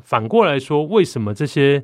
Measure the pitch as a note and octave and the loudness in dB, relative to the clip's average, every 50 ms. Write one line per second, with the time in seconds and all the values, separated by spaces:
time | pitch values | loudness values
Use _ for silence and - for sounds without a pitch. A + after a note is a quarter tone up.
0 | B2 _ - A#2 A2 A2+ - A#3 A3 E3+ C#3+ C3+ C3+ - D3+ D3 D3+ D#3 G3+ A3+ | -8 _ -4 -4 -2 0 2 2 2 2 0 -2 -2 -2 -2 -2 -2 0 2 0
1 | F3+ - - B2 G#2+ G#2 G#2 - D3 C#3 - D3+ C#3 C#3 C#3+ C#3+ | 0 0 -2 -4 -4 -4 -4 -4 -6 -4 0 2 2 2 2 0